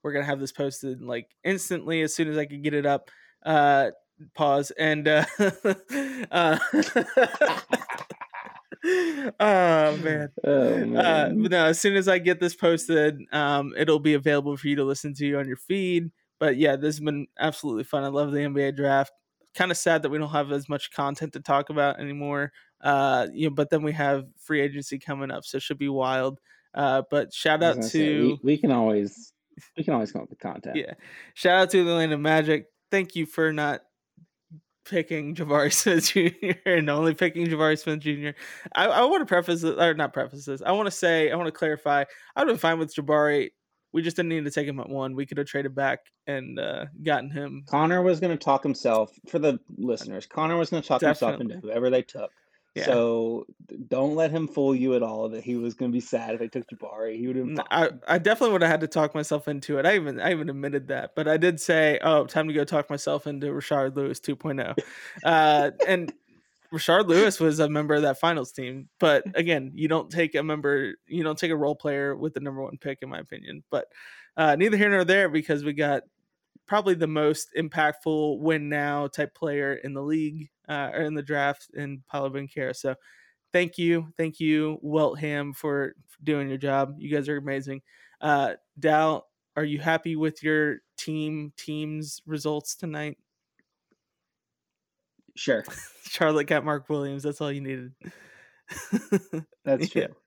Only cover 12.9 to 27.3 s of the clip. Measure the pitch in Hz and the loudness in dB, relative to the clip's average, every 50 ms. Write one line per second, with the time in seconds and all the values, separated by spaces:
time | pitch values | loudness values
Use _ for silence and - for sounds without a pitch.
12.9 | 165 156 151 151 151 139 - _ - 151 147 143 143 143 143 139 - - 151 156 | 4 4 4 2 0 -2 -12 _ -2 0 0 2 2 0 -2 -2 -2 0 2 4
13.9 | 156 151 143 151 151 143 135 156 147 143 143 143 143 135 - 143 143 143 139 135 | 4 4 4 2 2 4 2 2 2 2 0 -2 -6 -4 -2 -2 0 0 0 -2
14.9 | 139 - - 147 143 139 147 143 143 139 139 135 127 - - - 190 196 190 180 | -2 -4 -6 -10 -6 -4 -2 -2 -2 -2 -2 -4 -8 -10 -4 -4 -2 -2 0 0
15.9 | 180 170 170 165 _ _ _ _ _ _ 156 151 135 127 156 147 135 135 147 151 | 0 0 0 -2 _ _ _ _ _ _ 2 2 4 4 4 4 4 2 0 -2
16.9 | 147 147 151 151 147 143 143 _ _ - 139 160 151 - - 143 117 107 131 - | -2 -2 -4 -4 -4 -4 -8 _ _ -2 -2 -2 -2 -4 -6 -4 -4 -4 -4 -2
17.9 | - 143 139 139 139 143 147 143 143 143 147 143 139 143 139 139 147 139 139 139 | -4 -2 -2 -2 0 -2 -2 0 -2 -2 -2 -2 0 0 0 0 -2 0 0 2
18.9 | 139 135 139 - _ _ _ _ _ _ _ _ _ - 185 185 170 - - 175 | 4 2 2 0 _ _ _ _ _ _ _ _ _ -2 0 0 0 0 2 2
19.9 | 165 156 147 143 143 151 156 147 156 147 143 139 143 143 135 - 147 139 - - | 2 2 2 -2 -2 -4 -4 -2 -2 -2 -2 -2 -4 -6 -4 -4 -6 -6 -6 -8
20.9 | - - 143 139 143 - 160 151 - 139 - - 139 139 143 - 156 151 143 143 | -6 -4 -4 -4 -4 -6 -10 -10 -10 -12 -2 0 0 0 0 -2 -2 0 0 0
21.9 | 139 - 147 143 143 143 143 143 143 143 143 143 _ - _ _ _ _ - 147 | 0 -4 -8 -10 -8 -8 -6 -4 -4 -4 -4 -6 _ -18 _ _ _ _ 0 2
22.9 | 143 139 139 135 127 127 117 80 65 110 156 156 139 147 147 143 170 156 151 151 | 2 4 4 2 2 2 0 -2 -4 -4 -4 -2 0 0 0 2 2 0 0 -2
23.9 | 147 156 143 139 139 139 135 - _ _ - - 151 147 143 143 139 143 139 - | -2 0 0 0 0 0 -2 -8 _ _ -6 -2 0 0 0 -2 -4 -8 -10 -10
24.9 | 139 135 - - 143 139 139 135 - 147 - - - 135 - - 151 139 143 143 | -10 -10 -8 -8 -8 -8 -6 -8 -8 -10 -10 -8 -8 -8 -6 -6 -6 -4 -4 -4
25.9 | 135 135 131 131 131 131 131 135 139 _ _ _ _ _ _ _ - 139 143 135 | -2 -2 0 0 0 0 -2 -2 -4 _ _ _ _ _ _ _ -4 0 0 2
26.9 | 131 135 - _ - 147 110 - | 2 0 0 _ 0 0 0 -2